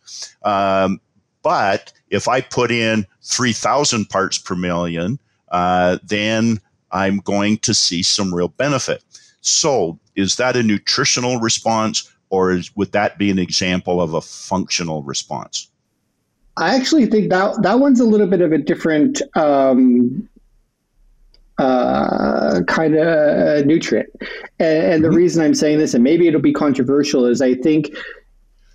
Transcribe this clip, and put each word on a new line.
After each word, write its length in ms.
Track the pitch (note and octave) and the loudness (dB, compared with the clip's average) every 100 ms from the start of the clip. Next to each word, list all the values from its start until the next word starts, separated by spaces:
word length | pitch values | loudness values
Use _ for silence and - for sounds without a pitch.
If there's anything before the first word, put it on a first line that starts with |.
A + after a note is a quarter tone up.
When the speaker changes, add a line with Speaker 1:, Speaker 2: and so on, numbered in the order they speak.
| - - - _ | -20 -18 -18 _
Speaker 1:
Um, 580 | G#2 G2 G2 F#2+ F#2+ F#2+ _ _ _ _ | -2 0 0 0 0 -2 _ _ _ _
but 480 | D3+ D#3 G2+ G2 - _ _ | -2 0 0 -2 -6 _ _
if 180 | G2 - | -4 -2
I 140 | C3 | -2
put 300 | - B2+ A#2+ | -2 -2 -2
in 340 | A#2 A2+ A2 G2+ _ | 0 0 -2 -4 _
three 320 | - - B2 | -8 -2 -2
thousand 520 | - A2 C3+ D3 A2+ G2 | -2 -2 0 0 -2 -2
parts 320 | G2 F#2+ - | -2 -2 -6
per 180 | - F2+ | -6 -6
million, 640 | F2+ E2+ F2 E2+ F2+ C#3+ _ _ _ | -4 -4 -4 -4 -6 -6 _ _ _
uh, 460 | F2 F2+ F2+ F2+ F#2 | -2 0 2 2 0
then 580 | - G#2 G#2+ A2+ A2+ A2 - _ _ | -4 -4 -2 0 0 -2 -8 _ _
I'm 260 | F#2 G2 G2 | -4 -2 -2
going 400 | F#2+ G2+ G#2 G#2+ | -4 -2 0 -2
to 140 | - | -2
see 280 | G#2+ - E2+ | -2 -2 -4
some 320 | - - F#2+ | -4 -4 -4
real 140 | F2 F2 | -2 -4
benefit. 560 | - C#3 C3 - - _ - _ _ | -2 -2 -2 -4 -8 _ -20 _ _
So 580 | - - D#3+ B2 E2+ E2 _ - | -4 -2 0 0 -2 -6 _ -6
is 220 | F#2+ - | -4 -2
that 180 | B2 B2 | -2 0
a 80 | |
nutritional 760 | A2+ G2+ - - C#3 C3 B2 B2+ | 0 -2 -2 -4 -2 -2 -2 -2
response, 720 | A2 - A2+ A2 A2 - - _ _ | -2 -2 -2 -2 -2 -4 -10 _ _
or 220 | F#2+ F#2 | 0 0
is, 240 | F2+ E2+ - | 0 -4 -6
would 180 | F#2+ | -4
that 240 | G2+ G#2+ - | -2 -2 -2
be 120 | G2+ | -2
an 100 | F#2+ | 0
example 640 | F2 - F#2 F#2 F#2 F2+ | -2 -2 -2 -2 -2 -2
of 120 | E2+ | -2
a 80 | D#2+ | -4
functional 840 | - - - F#2+ - - E2 D#2 | -8 -16 -8 -6 -4 -6 -6 -8
response? 680 | C#2 C2+ - C2+ - - - _ _ _ _ _ _ _ _ - | -8 -10 -10 -12 -10 -14 -14 _ _ _ _ _ _ _ _ -4
Speaker 2:
I 180 | E3 B3+ | 0 0
actually 300 | C4 D#4+ G#3+ | 2 2 4
think 240 | G#3+ E3+ | 2 2
that, 320 | F#3 G3 A#3 | 2 0 0
that 180 | F3+ A#3+ | 2 4
one's 200 | C#4+ B3 | 4 4
a 60 | A#3 | 4
little 220 | G#3+ F#3+ | 4 4
bit 140 | F#3 | 2
of 120 | F3 | 2
a 40 | D#3+ | 2
different, 640 | D3 D#3+ E3 D#3 C#3 - - - | 0 -2 0 2 2 0 -4 0
um, 920 | D3+ C#3 C3+ B2+ B2+ B2 B2 D3+ - _ _ _ _ _ _ _ _ _ _ _ _ - | 2 4 4 4 4 4 2 -2 -10 _ _ _ _ _ _ _ _ _ _ _ _ -4
uh, 1040 | C3+ B2+ B1+ C2+ G1+ - - - - - - | 0 2 0 0 0 0 0 0 0 0 0
kind 280 | - D#3+ D#3 | 0 2 2
of 680 | E3 D#3 D3+ - D#3 D3 C#3+ | 2 2 2 2 2 2 2
nutrient. 440 | E3 - G#2+ - - - - - - | 0 0 -2 -2 -10 -14 -14 -16 -2
And, 340 | E3 D#3 F#3+ | 0 2 2
and 100 | D#3+ | 2
the 60 | D#3 | 2
Speaker 1:
Mm-hmm. 80 | E3 | 4
Speaker 2:
reason 260 | F3 D#3+ | 4 4
I'm 100 | D3+ | 2
saying 260 | C3+ D3+ D3+ | 2 2 2
this, 140 | D3+ | 2
and 100 | B2+ | 2
maybe 240 | B2+ E3+ E3+ | 4 4 4
it'll 140 | D3+ | 4
be 120 | D3 | 2
controversial, 720 | D3 D3 C3 B2+ C#3+ C#3 C#3 B2 | 2 0 0 2 2 2 2 2
is 160 | A#2+ | 2
I 140 | C3 B2+ | 2 2
think 400 | D#3 D#3 D3+ - - - _ _ _ _ _ | 2 0 -2 -8 -16 -18 _ _ _ _ _